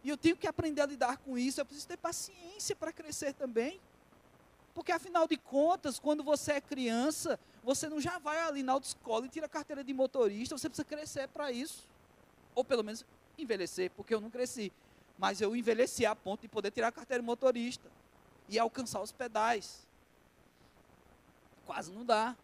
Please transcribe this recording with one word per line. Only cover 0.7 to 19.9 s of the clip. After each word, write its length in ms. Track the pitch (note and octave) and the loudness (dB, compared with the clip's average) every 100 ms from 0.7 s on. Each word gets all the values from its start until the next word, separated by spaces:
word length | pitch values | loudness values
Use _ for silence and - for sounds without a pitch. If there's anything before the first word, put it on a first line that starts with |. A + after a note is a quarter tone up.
| C#4+ | 2
a 40 | |
lidar 320 | C#4+ C#4 A#3+ C4 | 2 4 0 0
com 200 | C4+ B3 | -4 0
isso, 220 | B3+ C4+ | 0 0
eu 60 | |
preciso 220 | C4+ C#4+ - | -4 -8 -12
ter 100 | F4 | -6
paciência 760 | E4+ E4+ - F4 E4+ G#4 - | -4 -4 -8 -12 -16 -8 -6
pra 180 | G4+ D#4 | -4 -6
crescer 400 | - D#4 - C#4+ | -8 -10 -6 -6
também. 480 | - C4+ A3+ C4 F#4+ - - _ - - - - _ - | -4 -2 0 0 -6 -20 -20 _ -20 -20 -20 -20 _ -14
Porque, 180 | - - | -8 0
afinal 360 | E4+ F#4+ E4+ E4 | 0 2 2 4
de 80 | |
contas, 640 | D4+ - C4+ D#4 F#4 D4 A#3 | 2 0 4 4 4 0 -2
quando 240 | C#4+ D4+ | 0 0
você 300 | C#4+ D4 - | 2 2 2
é 80 | C#4+ | -2
criança, 760 | - C#4+ A#3+ A3+ C#4 D4+ E4 A#3+ - - | -2 -2 0 2 2 0 -2 -4 -6 -8
você 280 | A#3 C#4 D#4 | -2 0 0
não 100 | D4+ | -2
já 180 | D#4+ F4+ | -2 -4
vai 200 | D4 D#4 | -2 0
ali 240 | E4 C#4 | 0 0
na 80 | C4 | 2
autoescola 540 | C4+ - - - A3 | 0 0 -10 -2 -2
e 40 | B3+ | -2
tira 180 | D#4+ D4+ | -8 -6
a 20 | |
carteira 340 | D#4 D4 C#4 | -6 -6 -8
de 100 | C4 | -6
motorista, 640 | C4 C4 C4+ A3 G3+ B3 C#4+ | 2 2 4 4 2 -4 -4
você 120 | D4+ | -4
precisa 160 | - | -4
crescer 420 | D4 D4+ D4+ C#4+ C4+ | -6 -6 -6 -6 -6
pra 240 | - D4 | -4 -4
isso. 380 | A#3+ D4+ - - - - - - - - | -4 -6 -10 -18 -20 -20 -20 -20 -20 -4
Ou 80 | - | -2
pelo 200 | C4 B3 | 2 2
menos 220 | G#3+ A3 - - - - | 0 -8 -14 -20 -20 -12
envelhecer, 540 | C4+ G3+ F3 - F#3 | -4 -2 -2 -2 -4
porque 220 | - G3+ | -4 -2
eu 60 | A3 | -2
não 80 | G#3+ | -2
cresci. 420 | B3 B3 B3+ G3 - - - - | -4 -4 -4 -8 -8 -20 -20 -20
Mas 240 | - F#3+ F#3+ | -2 0 2
eu 140 | G#3 | 0
envelheci 520 | A#3+ A3+ A3+ B3+ - G#3+ | 2 2 4 2 4 2
a 80 | |
ponto 260 | G#3+ F#3+ G3+ | 2 -4 -8
de 60 | A3 | -4
poder 240 | A3 G3+ | -4 -2
tirar 160 | - A3+ | 0 0
a 40 | |
carteira 300 | A#3 A#3+ B3 | -2 -2 -2
de 40 | |
motorista 640 | A#3 A#3+ C4 A#3+ A#3+ - - - - - - - - | 0 2 4 4 -2 -6 -14 -20 -20 -20 -20 -20 -2
e 80 | G#3+ | 2
alcançar 420 | A3+ - A#3 G#3+ | 2 0 -4 -6
os 120 | - | -6
pedais. 760 | - B3 G#3+ A3+ A3+ - - _ | -8 -2 2 2 2 -4 -16 _